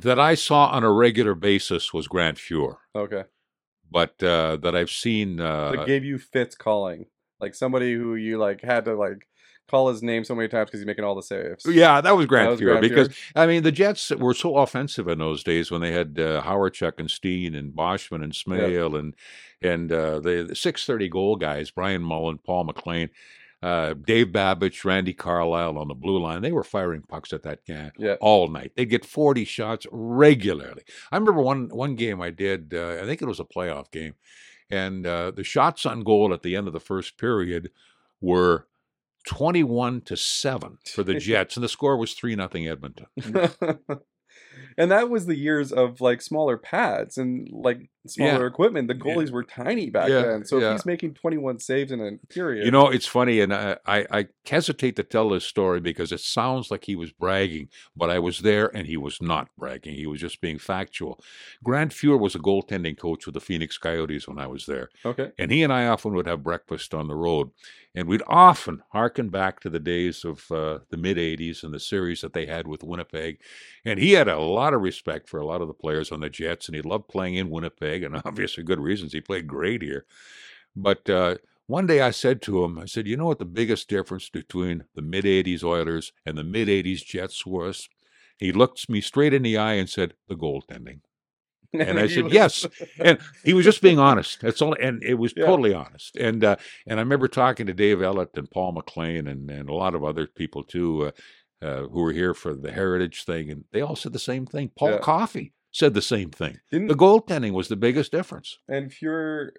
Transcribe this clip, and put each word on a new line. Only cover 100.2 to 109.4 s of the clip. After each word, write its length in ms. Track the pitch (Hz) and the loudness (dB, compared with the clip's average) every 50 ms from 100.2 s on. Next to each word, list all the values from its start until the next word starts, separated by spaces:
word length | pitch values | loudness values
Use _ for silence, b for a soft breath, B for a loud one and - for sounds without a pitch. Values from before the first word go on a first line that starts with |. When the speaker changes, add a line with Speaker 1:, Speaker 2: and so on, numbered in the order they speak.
| 76 - | -6 -8
Speaker 1:
people 360 | _ - 82 78 - 71 71 | _ -10 -10 -10 -8 -10 -12
too, 420 | - - 87 87 82 80 76 73 71 - b b b b b b b b - | -8 -4 -2 -2 0 0 -2 -2 -4 -6 b b b b b b b b -12
uh, 40 | 82 | -10
uh, 220 | 76 67 67 69 67 | -8 -8 -8 -8 -8
who 140 | 73 85 | -4 -2
were 100 | 85 82 | -2 0
here 220 | 78 85 90 90 82 | 0 0 -2 -2 -2
for 180 | - - 85 73 | -4 -6 -10 -8
the 180 | 67 69 76 | -8 -10 -10
Heritage 520 | 73 92 98 92 90 92 92 87 - - - | -6 -4 -2 -2 0 -2 -2 -4 -6 -10 -8
thing. 260 | - 85 82 78 73 | -8 -6 -6 -6 -10
And 140 | 73 73 - _ | -12 -14 -12 _
they 100 | - 110 | -6 -4
all 140 | 143 151 151 | -4 -4 -6
said 180 | - - 120 - | -8 -10 -10 -10
the 60 | 113 | -8
same 260 | - - 127 131 131 | -6 -6 -6 -6 -6
thing. 240 | - - 147 143 - _ - | -8 -8 -8 -8 -8 _ -2
Paul 140 | 147 147 | 0 0
Speaker 2:
Yeah. 60 | 107 101 | 0 2
Speaker 1:
Coffey 540 | - - 160 180 226 - - - 151 - _ _ _ _ | 2 2 2 2 2 -2 -4 -8 -12 -14 _ _ _ _
said 220 | - - 156 147 - | -2 4 4 4 4
the 80 | 202 | 4
same 280 | - - 120 104 92 78 | 0 0 -2 -2 -4 -6
thing. 280 | - - 87 71 - - _ - | -8 -8 -8 -8 -8 -10 _ -4
Speaker 2:
Didn't 160 | 143 165 208 214 | -4 -2 0 2
Speaker 1:
The 80 | 151 | 4
goaltending 560 | 139 180 196 208 220 - - 175 147 120 104 | 8 8 8 8 8 4 2 -4 -2 -2 -2
was 160 | 95 92 90 - | -2 -2 -2 -4
the 80 | 110 | -2
biggest 340 | 95 113 120 127 151 127 - | 0 2 2 2 2 -2 -2
difference. 480 | - 165 185 - 151 - - - - _ _ - | -2 -4 -4 -6 -10 -16 -14 -16 -20 _ _ -8
Speaker 2:
And 200 | 135 139 143 135 | -8 -8 -8 -8
Fuhr, 580 | - - 156 156 160 160 156 156 156 151 | -12 -10 -8 -6 -4 -4 -4 -6 -6 -8